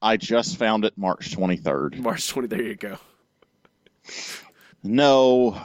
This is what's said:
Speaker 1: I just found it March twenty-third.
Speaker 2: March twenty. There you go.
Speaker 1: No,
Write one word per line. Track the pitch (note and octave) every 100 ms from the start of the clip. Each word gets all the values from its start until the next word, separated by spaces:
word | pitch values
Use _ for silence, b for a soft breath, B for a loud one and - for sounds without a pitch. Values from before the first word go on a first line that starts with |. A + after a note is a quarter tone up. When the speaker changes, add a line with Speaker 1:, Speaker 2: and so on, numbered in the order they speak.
Speaker 1:
I | G#2+ A2
just | - A#2 A#2 -
found | A2+ A2 G#2+
it | -
March | F#2+ F2+ -
twenty-third. | - F#2 F2 - C#2 C#2+ -
Speaker 2:
March | A#2+ G#2 -
twenty. | C#3 A#2+
There | G#2+
you | A2+ G#2
go. | G#2 F#2+ _ _ _ _ _ _ _ _ _ _ B B B B B B B _
Speaker 1:
No, | G2 A#2+ C#3+ C3+ C3 B2+ B2 G2